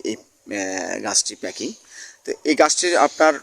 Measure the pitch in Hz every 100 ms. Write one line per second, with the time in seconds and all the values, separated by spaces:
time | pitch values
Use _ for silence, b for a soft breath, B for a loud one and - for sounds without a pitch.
0 | - 110 _ _ - 101 95 95 87 98
1 | 104 101 - 104 92 - 120 226 B B
2 | B B - - 147 147 151 - 175 170
3 | 143 - 156 139